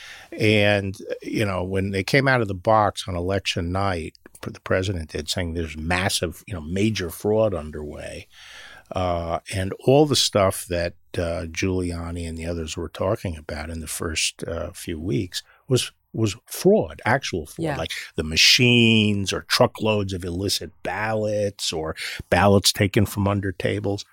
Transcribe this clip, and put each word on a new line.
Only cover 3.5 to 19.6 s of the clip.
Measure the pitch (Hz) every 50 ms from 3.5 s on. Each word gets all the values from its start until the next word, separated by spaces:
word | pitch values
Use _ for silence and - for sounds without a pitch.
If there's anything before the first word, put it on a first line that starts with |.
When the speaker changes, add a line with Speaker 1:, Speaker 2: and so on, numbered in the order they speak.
| - - 87 85 90
Speaker 1:
night, | 95 98 98 92 85 78 - - _ _ - - -
the | - - - -
president | - - 95 95 95 98 101 85 80 78
did, | - 85 76 -
saying | - 98 92 85 80
there's | 87 85 78 76 78
massive, | 78 82 87 90 92 98 - - - 85 - - - -
you | 101
know, | 87
major | 76 76 87 95 104 113 110 98 92 82
fraud | 78 - - 104 107 110 110 107 95
underway. | 82 76 76 76 76 76 73 73 76 78 76 76 78 - - - - - - - - - - - - - _ -
Uh, | 92 90 90 87 85 85 82 85 82 - - -
and | 98 95 95 92 - -
all | - 131 143 156
the | 151 135
stuff | - - - - 107 98 95 - - - -
that, | 87 87 85 87 - - _ _ - -
uh, | 87 85 85 85 87
Giuliani | 82 80 - - 95 92 92 90 87 85 82 82 85 85 85 82 82
and | 82 80
the | 80
others | 82 87 85 80 78 - -
were | 85 82
talking | - - 92 95 110 - - 101 82 76
about | 76 - 80 73 76 82
in | 82 82
the | 78 78
first, | - - - 82 80 78 - - - - -
uh, | - 85 82 82 85
few | - - - - 87 76
weeks | 78 92 135 135 104 90 - - - _ _ _ _ -
was, | 127 120 - - - _ _ _
was | - 151 110 107 - - _
fraud, | - - - - 180 202 214 127 82 78 - -
actual | - 120 139 - - - 87 73
fraud, | - - - 165
Speaker 2:
Yeah. | 160 143 131
Speaker 1:
like | 82 80 - - - - -
the | - 80
machines | 78 78 - - - - - 127 120 120 120 117 113 113 110 107 107 104 101 98 92
or | - - -
truckloads | - - -